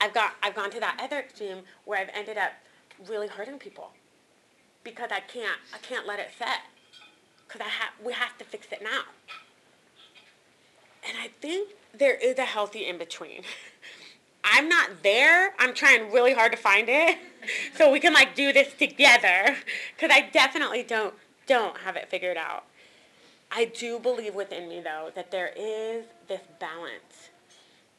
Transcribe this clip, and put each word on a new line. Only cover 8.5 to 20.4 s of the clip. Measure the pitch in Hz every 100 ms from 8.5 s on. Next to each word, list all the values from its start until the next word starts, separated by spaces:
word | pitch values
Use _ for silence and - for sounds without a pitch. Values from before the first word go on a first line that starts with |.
| 214 -
it | 202
now. | 214 262 - - - - - _ _ _ _ _ - _ _ _ _ _ _ _ _ _ -
And | 233
I | 233 -
think | 294 370 415 - _
there | 214 277 -
is | 240 254
a | 254
healthy | 214 202 220 165
in-between. | 175 165 - 78 - - - - _ -
<laughs> | - - - _ _
I'm | 208 240 311
not | 285 - 175
there. | 196 226 294 349 381 392
I'm | 247 247
trying | 294 240 214
really | 240 247
hard | 254 226
to | 226
find | 214 202 226
it | 277 330 339 - - -
<laughs> | - - -
so | 302
we | 277
can, | 320
like, | 302 262
do | - 277
this | 277 277
together | - 220 - 277 240 202 180 220 269 - - - -
'cause | 320
I | 269
definitely | - 311